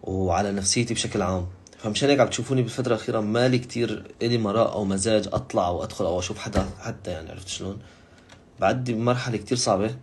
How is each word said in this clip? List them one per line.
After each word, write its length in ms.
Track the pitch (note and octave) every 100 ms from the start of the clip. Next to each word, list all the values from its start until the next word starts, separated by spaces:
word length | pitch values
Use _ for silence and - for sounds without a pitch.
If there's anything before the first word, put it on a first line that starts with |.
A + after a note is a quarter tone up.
وعلى 480 | - F#2+ F#2 F2 G2+
نفسيتي 420 | G2 F#2+ - A#2+
بشكل 280 | A2+ G#2+ G#2+
عام. 260 | F#2 F#2 F2+ - - -
فمشان 320 | A2 G#2+ C#3
هيك 100 | C#3+
عم 80 | A#2
تشوفوني 340 | - B2 C3
بالفترة 320 | A2+ - B2
الأخيرة 260 | A2+ - A2+
مالي 380 | G#2+ A2+ B2+ B2+
كتير 540 | B2+ A#2 A#2 G#2 - -
إلي 160 | A2+ A#2
مراء 340 | G#2+ G#2 A2+
أو 140 | - G2+
مزاج 420 | F#2+ A2 G#2+ F#2+
أطلع 340 | - - A2+ F2
أو 160 | E2+
أدخل 220 | D2+ - F2
أو 140 | F2+
أشوف 180 | F2+ G#2+
حدا 320 | - G2+ F#2+ -
حتى، 320 | - - F2+
يعني، 200 | E2 D#2+
عرفت 160 | - -
شلون؟ 320 | - F#2+ G#2 - - - - - - - -
بعدي 340 | F#2 B2 B2
بمرحلة 440 | A2+ A#2+ B2 B2 A2
كتير 200 | F#2+ B2
صعبة 380 | A#2+ G2 A2 B2+